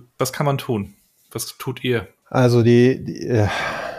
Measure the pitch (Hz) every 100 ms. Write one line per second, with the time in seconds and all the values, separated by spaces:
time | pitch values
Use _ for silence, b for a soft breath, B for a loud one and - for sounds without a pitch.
0 | - - 127 - 147 139 - 110 95 -
1 | _ _ _ 113 - - - 123 127 117
2 | 92 _ _ - 123 120 117 120 123 131
3 | - - - 117 104 B B B B